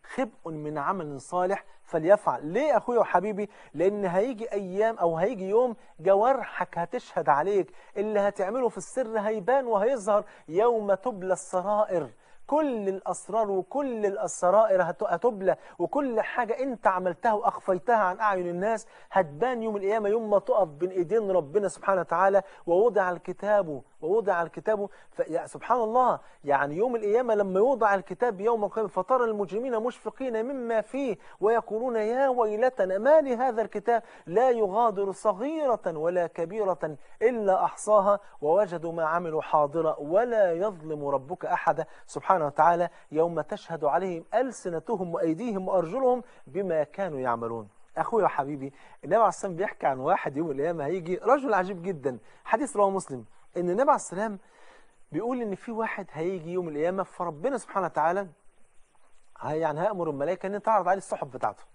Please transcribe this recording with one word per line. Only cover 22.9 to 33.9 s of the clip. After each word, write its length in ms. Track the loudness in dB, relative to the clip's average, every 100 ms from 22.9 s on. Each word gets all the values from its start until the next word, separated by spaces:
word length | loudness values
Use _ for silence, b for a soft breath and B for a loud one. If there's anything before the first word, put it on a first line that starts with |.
| 4 0
الكتاب، 720 | -2 -8 -8 2 2 2 -6 -12 -10
ووضع 400 | 0 0 2 -2
الكتاب، 460 | -2 -4 -2 -2 -2 B B
ف-، 180 | -8 -4
يا 180 | -4 -6
سبحان 340 | -14 -2 0
الله، 400 | 2 2 2 0 B B
يعني 320 | 0 2 2 0
يوم 200 | 0 0
القيامة 380 | 0 0 2
لما 240 | 0 2 2
يوضع 360 | 2 4 2
الكتاب 460 | 2 -2 -2 -2 0
يوم 240 | 0 0
القيامة 240 | -2 -2 -4
فترى 360 | -4 0 2
المجرمين 540 | 2 -2 -4 -4 -4 -2
مشفقين 680 | -4 -6 -14 -8 -4 -4
مما 360 | -4 -6 -2 -2
فيه 380 | -2 -4 -4 -6 B B
ويقولون 560 | 2 2 0 -4 -2 -2
يا 320 | -2 0 0
ويلتنا 720 | 2 0 2 0 2 -2 2
ما 220 | 6 6
لهذا 420 | 6 0 0 0
الكتاب 400 | -4 -4 0